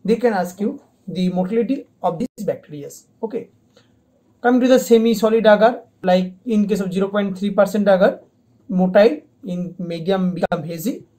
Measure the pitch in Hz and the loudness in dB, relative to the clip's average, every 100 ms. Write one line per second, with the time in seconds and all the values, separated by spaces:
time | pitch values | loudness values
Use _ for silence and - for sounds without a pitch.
0 | 185 233 247 202 180 - 214 285 _ _ | -2 0 0 0 -4 -4 -6 -6 _ _
1 | - 180 185 180 185 226 220 277 - _ | -12 -4 -2 -2 -2 -2 -2 -4 -8 _
2 | 175 165 254 - 180 - _ 151 139 - | -6 -4 -8 -6 -8 -8 _ -16 -16 -20
3 | _ _ 220 - - _ _ _ _ _ | _ _ -10 -10 -12 _ _ _ _ _
4 | _ _ _ _ 240 254 247 254 - 226 | _ _ _ _ 0 2 4 2 4 4
5 | 226 214 220 226 220 208 220 247 - _ | 4 2 2 2 4 6 4 0 -14 _
6 | 185 185 185 - 247 214 202 202 190 180 | 0 2 0 -8 -2 0 0 -2 -2 -2
7 | 196 202 202 185 202 180 190 214 202 190 | -2 -2 -4 -4 -2 0 0 2 2 4
8 | 214 - _ _ _ _ - 185 185 196 | 2 0 _ _ _ _ -6 0 2 6
9 | 226 302 _ _ 190 180 175 - 170 170 | 4 2 _ _ -10 -10 -10 -10 -10 -6
10 | 165 190 180 175 180 170 156 170 190 320 | -2 0 -2 -2 -4 -4 -6 -8 -8 -8
11 | - | -16